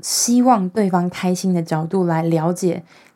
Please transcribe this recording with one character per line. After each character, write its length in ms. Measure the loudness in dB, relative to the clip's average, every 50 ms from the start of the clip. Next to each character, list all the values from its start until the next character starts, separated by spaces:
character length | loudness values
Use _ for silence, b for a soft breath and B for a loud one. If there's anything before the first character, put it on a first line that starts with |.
希 400 | -8 -6 -4 -2 0 2 2 4
望 260 | 4 4 4 4 2 -2
对 180 | -2 -2 0 2
方 200 | 2 0 0 -2
开 240 | -4 -2 -2 -2 -2
心 180 | 0 0 0
的 100 | 0 0
角 220 | -2 -2 -4 -4 -2
度 220 | -2 -2 -2 0
来 160 | 0 0 0
了 280 | 0 0 0 0 0 -2
解 320 | -2 0 -2 -2 -2 -4 B B B B B B B